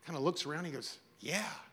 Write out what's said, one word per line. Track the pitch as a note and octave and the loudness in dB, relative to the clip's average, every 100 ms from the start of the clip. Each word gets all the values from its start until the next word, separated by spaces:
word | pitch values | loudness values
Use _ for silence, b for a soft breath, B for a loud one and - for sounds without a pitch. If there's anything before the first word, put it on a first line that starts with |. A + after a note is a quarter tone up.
kinda | - D#3+ | -4 2
looks | C#3 E3+ | 4 4
around, | C#3 D3+ F3 | 0 0 -2
he | |
goes, | C3+ A2 - - - | -2 -6 -8 -16 -10
"Yeah." | - F3+ G#3+ - - | 0 0 0 -4 -10